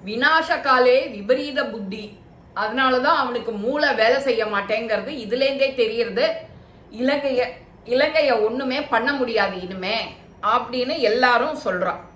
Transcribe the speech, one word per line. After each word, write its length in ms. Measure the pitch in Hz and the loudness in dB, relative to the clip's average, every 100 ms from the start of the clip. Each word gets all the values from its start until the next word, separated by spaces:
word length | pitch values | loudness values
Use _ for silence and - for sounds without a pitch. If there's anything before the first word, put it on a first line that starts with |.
"விநாச 560 | 185 226 277 320 320 320 | -8 0 2 2 2 -2
காலே 460 | 277 254 247 254 269 | 2 4 6 4 2
விபரீத 580 | 208 202 269 294 277 | -8 0 0 0 -4
புத்தி", 540 | 247 220 196 214 208 - - - - | -4 -6 -10 -10 -12 -18 -20 -20 -14
அதனாலதான் 500 | - 214 240 262 254 | -6 -4 0 2 2
அவனுக்கு 480 | 277 330 254 240 - | 2 2 0 -2 -4
மூளை 420 | 208 220 294 294 | -4 -2 0 0
வேலை 260 | 233 220 269 | 4 4 4
செய்ய 240 | 269 226 | 2 0
மாட்டேங்கிறது 680 | 214 202 196 214 233 202 208 | 0 -2 -2 -4 -2 -4 -4
இதுலேருந்தே 640 | 302 214 247 269 269 269 | -10 -4 0 0 2 0
தெரியுது. 540 | 262 220 226 208 190 320 - - - - - - | 2 0 0 -2 0 0 -2 -10 -20 -20 -20 -20
இலங்கைய, 580 | 220 254 285 277 247 240 - - - | -4 -2 0 0 0 -2 -6 -20 -20
இலங்கைய 600 | - 247 302 311 294 226 | -2 2 2 2 2 2
ஒண்ணுமே 380 | 214 247 262 247 | 2 0 -2 -4
பண்ண 300 | - 226 247 | 0 0 0
முடியாது 500 | 285 240 220 196 180 | 0 0 0 0 -2
இனிமே 540 | 180 190 185 220 165 - - - | -10 -8 -4 -4 -6 -14 -20 -6
அப்படின்னு 560 | 208 240 233 254 247 320 | 0 0 -2 -4 -4 0
எல்லாரும் 600 | 226 233 254 233 285 311 | 2 4 4 2 0 -4
சொல்றா. 360 | 214 180 180 - - | -4 -2 -4 -4 -12